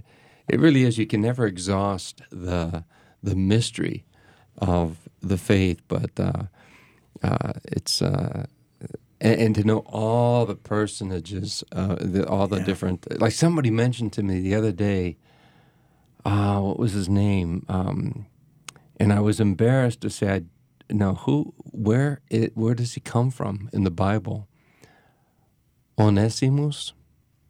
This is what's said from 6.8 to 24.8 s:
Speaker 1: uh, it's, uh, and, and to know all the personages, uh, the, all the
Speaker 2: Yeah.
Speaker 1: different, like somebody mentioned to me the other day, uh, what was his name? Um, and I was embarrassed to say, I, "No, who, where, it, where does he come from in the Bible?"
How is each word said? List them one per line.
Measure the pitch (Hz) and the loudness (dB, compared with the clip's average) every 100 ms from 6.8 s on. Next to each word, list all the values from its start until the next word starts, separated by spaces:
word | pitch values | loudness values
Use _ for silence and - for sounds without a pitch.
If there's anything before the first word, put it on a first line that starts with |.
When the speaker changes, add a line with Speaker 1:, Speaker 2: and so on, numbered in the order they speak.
| _ _ _ - | _ _ _ -6
Speaker 1:
uh, | - - - - - | -2 -2 -4 -8 -6
it's, | - - - | -6 -2 0
uh, | - 50 - - - _ _ _ - - _ _ | 0 0 -2 -6 -10 _ _ _ -16 -16 _ _
and, | 110 - | 2 4
and | 113 104 | 2 2
to | |
know | 104 110 - | 2 0 -2
all | 107 110 117 120 120 113 | -4 0 2 4 2 0
the | 98 | -4
personages, | - 104 104 - 98 92 80 98 78 - - | -4 -2 -2 -4 -6 -6 -6 -8 -6 -8 -8
uh, | 87 95 92 | -4 -2 -2
the, | - 95 - | -2 -2 0
all | 98 98 | 0 0
the | 98 | 0
Speaker 2:
Yeah. | 90 | -2
Speaker 1:
different, | 92 92 90 - - | -2 -2 -4 -6 0
like | 113 | 0
somebody | - 165 170 127 | 2 2 2 0
mentioned | 110 123 120 110 | 2 0 0 -4
to | - | -4
me | 101 92 | -2 0
the | 95 104 | 0 0
other | 110 | 0
day, | 87 104 98 87 78 _ _ _ _ _ _ _ _ _ _ - | 0 0 0 -2 -6 _ _ _ _ _ _ _ _ _ _ -2
uh, | 101 101 101 | 0 0 0
what | 98 - | -2 0
was | 113 | -2
his | 101 92 | -2 2
name? | 98 101 98 85 90 - | 2 4 2 0 -4 -4
Um, | 92 98 95 - - 104 _ _ _ - - _ - | -2 -2 -2 -4 -6 -14 _ _ _ -20 -20 _ 0
and | 104 | 2
I | 104 | 4
was | 104 104 | 2 2
embarrassed | 104 87 113 135 123 117 | 2 4 2 4 2 -2
to | 107 | -8
say, | - 101 | -4 0
I, | 98 85 _ _ _ _ | 0 -4 _ _ _ _
"No, | 104 101 95 | 0 0 0
who, | - 147 - - | 0 -2 -2 -10
where, | - - 107 120 143 143 _ | -16 -4 2 2 2 -2 _
it, | 113 113 113 | -2 0 0
where | 113 120 | 0 0
does | 120 | -2
he | - | -6
come | - 123 127 | -4 0 0
from | 127 104 101 98 | -2 -6 -6 -6
in | 104 | 0
the | 95 | 0
Bible?" | 85 95 107 95 - 101 _ _ _ | 2 0 0 -2 -8 -10 _ _ _